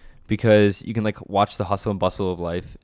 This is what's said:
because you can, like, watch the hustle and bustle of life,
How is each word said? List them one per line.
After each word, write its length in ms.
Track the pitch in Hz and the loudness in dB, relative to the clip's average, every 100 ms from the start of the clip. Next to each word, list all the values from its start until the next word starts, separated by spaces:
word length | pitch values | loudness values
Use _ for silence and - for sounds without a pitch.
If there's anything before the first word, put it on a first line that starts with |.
| - - | -20 -14
because 560 | - 107 113 107 104 95 | -6 0 6 6 6 2
you 100 | - | -6
can, 100 | 113 | -4
like, 160 | 107 - - | -4 -4 -2
watch 280 | 98 101 - | 0 0 -2
the 80 | |
hustle 260 | 95 101 110 | -4 -2 -2
and 80 | 98 | -2
bustle 320 | 92 - 92 | -2 -2 -4
of 80 | 87 | -4
life, 380 | 85 87 - - | -6 -6 -8 -16